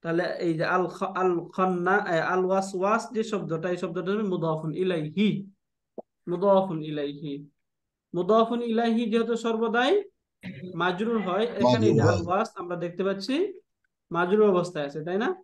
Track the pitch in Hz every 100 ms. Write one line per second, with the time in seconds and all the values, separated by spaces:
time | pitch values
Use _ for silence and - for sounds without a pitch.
0 | 165 165 175 - 175 160 160 180 175 -
1 | 190 175 185 175 165 - 185 180 175 202
2 | 196 165 143 185 185 190 190 185 190 220
3 | 226 214 220 208 160 160 175 180 185 170
4 | 175 208 208 180 160 156 160 160 185 175
5 | 151 156 208 165 - _ _ _ _ -
6 | - _ - 175 202 190 190 160 156 151
7 | 143 147 151 143 143 _ _ _ _ _
8 | _ 170 175 220 226 240 240 220 233 226
9 | 233 226 214 220 233 220 226 226 254 403
10 | 392 _ _ _ 190 - 180 165 175 175
11 | 226 226 185 180 233 - 123 123 107 -
12 | - 101 175 185 226 - 180 175 170 170
13 | 190 196 196 269 415 - _ _ _ _
14 | _ 170 180 214 214 180 175 156 143 156
15 | 151 190 247 370